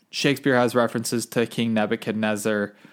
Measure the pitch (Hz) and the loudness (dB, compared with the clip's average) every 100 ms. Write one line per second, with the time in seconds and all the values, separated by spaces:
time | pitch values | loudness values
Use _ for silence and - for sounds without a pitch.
0 | _ - 147 135 143 123 123 123 117 120 | _ -2 0 0 2 4 4 2 2 0
1 | 113 120 - 120 113 - 117 110 107 113 | -4 -4 -2 -2 -2 -2 0 0 0 -2
2 | 117 107 110 107 110 107 101 - - | -4 -2 -2 -2 0 -2 -2 -8 -20